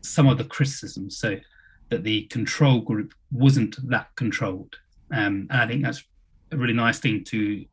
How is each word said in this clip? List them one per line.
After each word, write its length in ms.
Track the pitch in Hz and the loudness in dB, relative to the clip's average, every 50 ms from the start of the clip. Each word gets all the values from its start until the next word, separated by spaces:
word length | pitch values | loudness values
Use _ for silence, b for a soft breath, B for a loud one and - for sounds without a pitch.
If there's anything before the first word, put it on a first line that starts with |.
some 260 | - - - - 143 | -8 -4 2 6 6
of 100 | 135 131 | 6 6
the 80 | 131 120 | 4 -2
criticisms, 720 | - - - 139 135 - - - - - 95 95 98 - | -6 -2 -2 -2 -2 -2 -8 -12 -12 -12 -10 -12 -10 -10
so 220 | - - 113 98 - b b b b b b b b b - | -6 -4 -4 -4 -6 b b b b b b b b b -4
that 120 | 120 - | -4 -4
the 220 | 90 110 107 107 104 | -2 -2 -2 -2 -2
control 560 | - - 120 107 - - - 151 139 127 117 | -4 -6 -6 -4 -4 2 4 6 6 6 4
group 340 | 110 - 110 107 104 - _ _ _ _ | 2 -2 -4 -4 -4 -8 _ _ _ _
wasn't 460 | - 117 131 139 135 139 110 107 - - 131 123 | 0 4 6 6 6 6 2 0 -2 -8 -6 -4
that 200 | 123 110 - - _ | -4 -4 -4 -6 _
controlled. 580 | - 120 110 - - 117 98 92 92 - - - - _ _ _ _ _ _ | -4 -4 -2 -2 -2 -4 -4 -4 -6 -12 -16 -20 -20 _ _ _ _ _ _
Um, 340 | - 113 104 101 101 101 98 - | -4 -2 0 0 -2 -2 -4 -2
and 100 | - 123 | 0 0
I 80 | 117 110 | 0 0
think 160 | 117 143 135 | 0 -2 -2
that's 180 | 117 - - - _ _ _ _ _ _ _ _ _ | -2 -4 -6 -14 _ _ _ _ _ _ _ _ _
a 60 | - | -4
really 160 | 143 123 123 | -2 0 0
nice 260 | 113 120 117 117 113 - | 0 2 2 2 0 0
thing 240 | - 120 110 104 - | -2 -2 -2 -2 -4
to 400 | - - 107 107 104 104 98 - - | -6 -4 -2 -2 -2 -4 -6 -8 -16